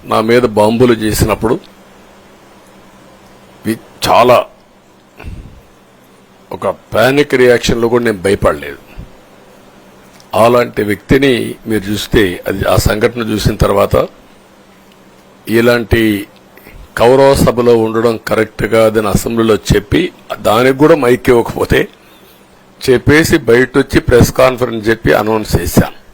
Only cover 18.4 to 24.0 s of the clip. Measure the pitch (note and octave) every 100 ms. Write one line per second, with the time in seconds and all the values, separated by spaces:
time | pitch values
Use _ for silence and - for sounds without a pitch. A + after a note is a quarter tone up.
18.4 | A2 - A2 A2+ A2 G#2+ G#2 F#2 - A#2
19.4 | A2+ G#2 - G#2 - D3 F3+ - - -
20.4 | G#2 G#2+ B2+ C3+ D3+ D#3+ B2 B2 - A#2+
21.4 | G#2 - - C3 F#3+ _ _ - _ _
22.4 | _ _ _ _ - B2 - D3 D#3+ E3
23.4 | A#2 A#2+ G#2+ C#3 C3+ D#3+